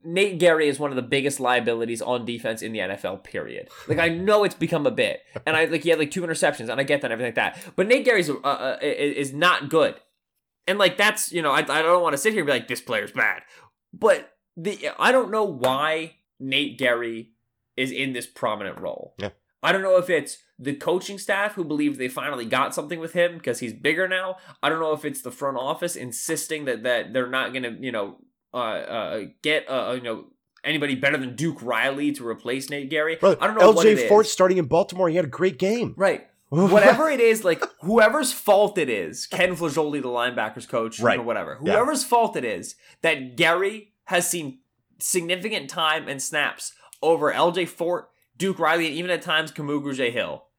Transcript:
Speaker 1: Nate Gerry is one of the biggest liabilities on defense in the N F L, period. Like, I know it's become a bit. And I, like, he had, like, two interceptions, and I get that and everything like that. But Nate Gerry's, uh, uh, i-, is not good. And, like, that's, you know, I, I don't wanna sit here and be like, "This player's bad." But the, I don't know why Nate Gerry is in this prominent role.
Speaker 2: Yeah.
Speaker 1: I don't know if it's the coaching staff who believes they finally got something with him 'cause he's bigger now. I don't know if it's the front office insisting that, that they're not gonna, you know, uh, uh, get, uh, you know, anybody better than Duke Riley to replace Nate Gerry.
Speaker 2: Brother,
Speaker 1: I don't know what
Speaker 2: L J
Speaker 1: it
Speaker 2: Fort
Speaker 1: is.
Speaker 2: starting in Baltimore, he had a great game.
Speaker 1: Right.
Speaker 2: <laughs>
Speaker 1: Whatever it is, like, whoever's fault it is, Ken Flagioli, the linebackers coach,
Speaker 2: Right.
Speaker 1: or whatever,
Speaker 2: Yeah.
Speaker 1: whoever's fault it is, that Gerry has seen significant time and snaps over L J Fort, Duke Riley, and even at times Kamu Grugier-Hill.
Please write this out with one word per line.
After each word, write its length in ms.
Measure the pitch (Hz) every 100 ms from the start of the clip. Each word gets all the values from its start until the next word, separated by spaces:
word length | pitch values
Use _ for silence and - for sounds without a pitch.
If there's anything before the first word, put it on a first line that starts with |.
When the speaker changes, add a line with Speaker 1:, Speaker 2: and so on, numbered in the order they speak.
Speaker 1:
Nate 380 | 165 175 202 175
Gerry 300 | 170 160 151
is 100 | 139
one 120 | 147
of 40 | 131
the 60 |
biggest 400 | 117 139 135 135
liabilities 600 | 123 123 113 117 117 117
on 220 | - 123 117
defense 360 | 117 117 113
in 100 | 110
the 80 | 110
N 100 | 92
F 140 | 98
L, 140 | 92 92
period. 500 | - 92 65 58 - - -
Like, 140 | 160
I 80 | 170
know 380 | 165 190 214 202
it's 100 | -
become 320 | 160 165 143
a 40 |
bit. 280 | 113 107 - _ - -
And 120 | 160
I, 80 | 160
like, 180 | 160
he 60 | 170
had, 100 | 160
like, 100 | 151
two 120 | 190
interceptions, 480 | 170 160 143 143 117
and 100 | 117
I 40 |
get 180 | 139 147
that 100 | 123
and 100 | 113
everything 140 | 120 113
like 180 | 101
that. 200 | - - -
But 120 | 196
Nate 180 | 254 233
Gerry's, 240 | 220 160
uh, 60 | 143
uh, 360 | 135 139 131 -
i-, 40 | 147
is 480 | 127 147 135 139
not 360 | 139 175 143 143
good. 260 | 160 123 - _ _ _ _ _ _ -
And, 120 | 202
like, 160 | 185 180
that's, 380 | 208 208 -
you 80 | 170
know, 100 | 156
I, 80 | 139
I 220 | 147 143
don't 200 | 160 180
wanna 140 | 170 139
sit 140 | 220
here 120 | 220
and 40 | 147
be 60 |
like, 160 | 127 -
"This 100 | 120
player's 320 | - 110 104
bad." 300 | - 107 87 _ - - _ _
But 400 | - 220 180 - _ _ -
the, 340 | 170 196 147 -
I 140 | 185
don't 200 | 262 208
know 120 | 220
why 720 | 208 139 127 135 151 160 165 _ _ _
Nate 400 | 135 135 143 120
Gerry 520 | 131 117 117 113 113 _ _ _ _ -
is 160 | 131
in 220 | 127 135
this 120 | 123 117
prominent 540 | - 120 107 98 -
role. 360 | 92 - - -
Speaker 2:
Yeah. 140 | 101 _ _ _
Speaker 1:
I 120 | 147
don't 80 | 190
know 160 | 196 185
if 120 | 180
it's 280 | 165 139 - _ _
the 180 | 127 147
coaching 420 | - 180 180 202
staff 380 | 196 196 208 208
who 100 | 160
believes 320 | 151 147 131
they 100 | 127
finally 380 | 135 135 135 117
got 280 | 127 139
something 260 | - 147 170
with 100 | 165
him 260 | 175 175 170
'cause 180 | - 120
he's 140 | 120
bigger 340 | 107 139 156 185
now. 300 | 185 190 185 - -
I 60 | 143
don't 100 | 165
know 140 | 160
if 100 | 151
it's 180 | 151 131
the 80 | -
front 260 | - 139 131
office 400 | 131 - 175 -
insisting 680 | 127 113 - 156 151 156 143
that, 180 | 113
that 280 | 123 120 92
they're 180 | 127 123
not 240 | 131 110
gonna, 220 | 131 123 107
you 120 | 131
know, 260 | 113 101 90 _ _ _
uh, 60 | 120
uh, 640 | 117 92 - 113 95 104 98 _
get, 260 | 151 151 -
uh, 220 | 131 104 127
you 60 |
know, 240 | 120 110 - _ _ _
anybody 320 | - 156 143 127
better 220 | 139 147
than 180 | 131 117
Duke 260 | 165 -
Riley 500 | 117 113 131 139 147
to 140 | 143 120
replace 400 | 110 120 131 135
Nate 200 | 143 135
Gerry. 260 | 151 156 160
Speaker 2:
Brother, 220 | 196 185
Speaker 1:
I 60 | -
don't 80 | 143
know 120 | 185
what 140 | 208 214
Speaker 2:
L 100 | 208
J 80 | 117
Speaker 1:
it 40 |
Speaker 2:
Fort 160 | 208 214
Speaker 1:
is. 60 |
Speaker 2:
starting 260 | - 185 185
in 80 | 147
Baltimore, 420 | 156 196 180 180
he 80 | 165
had 80 | 156
a 40 |
great 300 | - 190 135
game. 340 | 185 233 202 -
Speaker 1:
Right. 280 | 196 156 - _
Speaker 2:
<laughs> 120 | _
Speaker 1:
Whatever 600 | 151 190 208 202 226 311
it 80 | 269
is, 240 | 233 220
like, 200 | 185 160 - _
whoever's 520 | 160 226 214 277 277
fault 460 | - - 202 208 208
it 100 | 139
is, 380 | 107 82 - -
Ken 280 | - 185 175
Flagioli, 460 | 170 143 151 147
the 60 | 127
linebackers 600 | 123 120 120 110 113 -
coach, 320 | 123 113 113
Speaker 2:
Right. 200 | 117 104
Speaker 1:
or 20 |
whatever, 380 | 117 107 82 69
Speaker 2:
Yeah. 120 | -
Speaker 1:
whoever's 300 | 135 254 311
fault 320 | - 240 220 170
it 80 |
is, 320 | 123 92 78 - _ _
that 340 | 165 156 131 123
Gerry 560 | 165 170 196 220 208 _ -
has 220 | 180 175
seen 300 | 175 147 131 _ _ _ _
significant 680 | - 185 170 180 202 214 139
time 380 | 165 160 156 -
and 120 | 135
snaps 540 | - 151 139 - - - - -
over 280 | 151 165 147
L 200 | 113 165
J 140 | 170 170
Fort, 440 | - 170 175 - _ _ _
Duke 220 | 190 185
Riley, 300 | 160 170 165
and 80 | 147
even 160 | 180
at 100 | 170
times 300 | 170 156 156
Kamu 320 | - 147 147
Grugier-Hill. 600 | 143 131 123 117 87 69 _